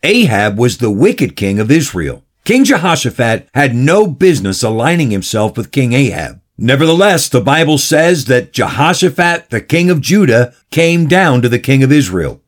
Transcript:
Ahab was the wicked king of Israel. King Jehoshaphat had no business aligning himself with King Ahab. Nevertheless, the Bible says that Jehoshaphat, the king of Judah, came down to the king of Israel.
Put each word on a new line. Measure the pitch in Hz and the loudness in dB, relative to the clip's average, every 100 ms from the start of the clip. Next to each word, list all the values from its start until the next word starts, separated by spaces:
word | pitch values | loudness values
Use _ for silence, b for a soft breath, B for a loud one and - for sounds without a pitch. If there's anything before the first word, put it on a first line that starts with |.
Ahab | 131 233 196 104 104 101 | 0 2 2 2 0 0
was | 123 - | -2 0
the | 117 | -4
wicked | 101 180 247 143 | 0 0 0 -4
king | - 101 98 | -4 -4 -2
of | 110 | 0
Israel. | 151 147 90 73 60 _ _ | 0 0 -6 -8 -10 _ _
King | - 247 | -2 0
Jehoshaphat | 269 233 175 160 127 - 117 113 - | 2 0 0 -2 -4 -2 -2 -2 -4
had | 135 143 | -2 -2
no | 117 139 190 208 | 0 2 2 0
business | 131 185 147 98 95 | 2 0 2 -2 -4
aligning | 113 110 127 175 139 | -4 -2 -2 0 0
himself | 98 - 110 107 - | -2 -4 -2 -2 -4
with | 110 | -6
King | - 127 | -2 0
Ahab. | 123 135 92 69 - _ - | 0 0 -4 -10 -14 _ -6
Nevertheless, | 113 135 160 165 202 175 - | -2 2 2 2 2 2 0
the | 127 | -2
Bible | 107 151 156 151 | 0 0 2 0
says | - 156 165 175 127 | 0 2 2 0 0
that | 123 123 | -2 -2
Jehoshaphat, | - 107 123 151 180 185 - 175 170 - | -6 -4 0 0 2 -2 0 -2 -2 -6
the | 113 | -8
king | - 165 175 | -2 0 0
of | 170 | 0
Judah, | - 202 175 117 123 b b | 0 2 4 2 0 b b
came | 165 165 170 160 | 0 0 2 2
down | 180 180 127 | 2 2 2
to | 120 | 0
the | 120 | -2
king | - 135 | 0 2
of | 135 | 4
Israel. | 147 104 90 73 - | 2 2 -2 -4 -8